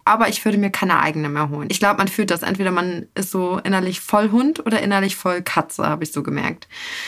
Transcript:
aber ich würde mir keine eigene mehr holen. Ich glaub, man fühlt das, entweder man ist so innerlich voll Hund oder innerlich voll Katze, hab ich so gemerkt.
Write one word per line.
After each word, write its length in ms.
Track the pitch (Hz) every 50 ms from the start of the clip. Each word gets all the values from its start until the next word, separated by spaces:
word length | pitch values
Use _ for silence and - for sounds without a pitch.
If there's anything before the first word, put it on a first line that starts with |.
| -
aber 240 | - 214 226 233 -
ich 160 | - - -
würde 140 | 220 202 208
mir 100 | 202 196
keine 300 | 190 - 196 185 165 156
eigene 300 | 151 156 156 156 151 147
mehr 200 | 147 147 151 143
holen. 200 | 143 147 147 -
Ich 80 | - -
glaub, 180 | 214 202 202 -
man 100 | 196 190
fühlt 200 | - - 208 185
das, 140 | 170 170 -
entweder 260 | - 190 190 190 185
man 380 | 180 175 180 180 175 170 - - -
ist 160 | - 196 -
so 280 | - 190 180 180 185 185 -
innerlich 380 | 196 196 190 185 185 180 -
voll 280 | - - - 208 214 208
Hund 340 | 208 240 262 294 320 - - 233
oder 140 | 226 214 -
innerlich 320 | 202 202 196 190 190 190
voll 260 | - - 185 180 180
Katze, 480 | 180 - - 175 151 - - - - 156
hab 140 | 151 156 160
ich 80 | -
so 100 | - 143
gemerkt. 460 | 143 - 143 143 143 143 165 - - _ - - - - - - -